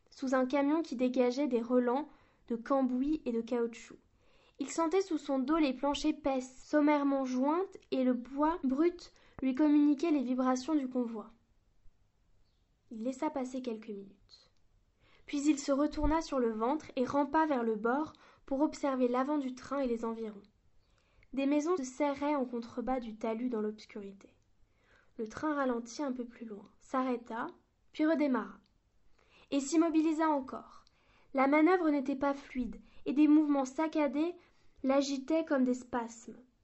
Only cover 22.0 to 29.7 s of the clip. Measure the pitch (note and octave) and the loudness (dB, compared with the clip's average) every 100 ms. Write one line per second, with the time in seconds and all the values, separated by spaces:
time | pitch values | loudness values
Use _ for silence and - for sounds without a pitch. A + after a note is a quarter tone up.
22 | D4 C#4+ D4 D4+ B3+ A#3+ A#3 - A3+ C4 | -2 0 -2 0 -2 -4 -8 -8 -4 -4
23 | A#3+ G#3+ A3+ A3 B3+ A3+ G#3+ G#3+ - - | -6 -8 -6 -4 -4 -4 -4 -6 -14 -16
24 | G3+ G3 - _ _ _ _ _ _ _ | -16 -16 -20 _ _ _ _ _ _ _
25 | _ - A3 - D#4 D4 C4+ A#3+ A#3 - | _ -12 -10 -6 -4 -2 -2 -2 -6 -6
26 | D4 B3+ A#3 - A3+ G3+ G3+ _ - C4+ | -6 -6 -8 -12 -14 -14 -18 _ -6 -2
27 | C4 A#3+ - A3+ D4 - _ _ _ - | -2 -4 -6 -8 -8 -12 _ _ _ -2
28 | D#4 D#4+ D4 B3 G3 - _ _ _ _ | 2 2 2 0 -2 -12 _ _ _ _
29 | _ - _ _ _ C#4 C4 | _ -20 _ _ _ -2 2